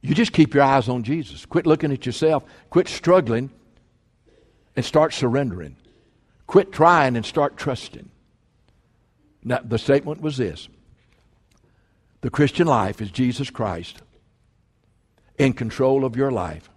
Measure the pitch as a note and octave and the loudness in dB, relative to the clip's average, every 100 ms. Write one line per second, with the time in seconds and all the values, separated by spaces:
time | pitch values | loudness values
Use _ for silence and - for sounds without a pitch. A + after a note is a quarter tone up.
0 | - D#3 A3+ - D3 C#3 C#3 C3+ A2+ B2 | -2 0 0 4 4 4 4 4 0 -4
1 | A2+ D#3+ C#3 - - E3 E3+ D#3 D3+ C3+ | -4 -6 -6 -14 -4 -2 2 0 0 -4
2 | - A#2 D#3+ D3+ - - _ E3+ F#3 - | -6 -2 0 0 -4 -20 _ -2 0 -4
3 | - F#3 D3+ A#2 C3+ _ _ _ _ _ | 2 4 4 -4 -4 _ _ _ _ _
4 | _ _ _ _ _ _ _ - A#2+ D#3 | _ _ _ _ _ _ _ -8 -2 2
5 | D#3 - B2+ B2 C#3 F2+ D2+ C2 _ _ | 0 0 -2 0 -2 -6 -12 -18 _ _
6 | _ _ _ _ - F#3 F#3+ - D#3+ F3 | _ _ _ _ 2 2 2 2 4 6
7 | C#3 A#2+ A2 - C#3+ - - B2+ - - | 2 0 -4 -2 -2 -2 -6 -6 -8 -18
8 | - _ _ _ _ _ _ _ _ _ | -20 _ _ _ _ _ _ _ _ _
9 | _ _ _ _ A2+ B2 A#2 A2 - C#3 | _ _ _ _ -6 -6 -2 -4 2 0
10 | D3+ D3+ D3+ C3+ A2 E2 - _ _ _ | 0 -8 -6 -4 -6 -6 -18 _ _ _
11 | _ _ _ _ _ _ _ _ _ _ | _ _ _ _ _ _ _ _ _ _
12 | _ _ B2 - C#3+ - E3+ B2 G2 - | _ _ -10 0 0 2 2 2 0 -6
13 | G#2 F2+ B2+ A#2+ C3+ - A2 E2+ F2 - | -10 -2 -2 -2 -8 -6 -6 -6 -12 -20
14 | _ _ _ _ _ _ _ _ _ _ | _ _ _ _ _ _ _ _ _ _
15 | _ _ _ _ C3+ A#2+ A#2 - C3 C3+ | _ _ _ _ 0 0 -6 0 2 2
16 | C3 A#2 C#3 B2 F2+ D#2+ - | 0 -2 -2 -2 -6 -10 -20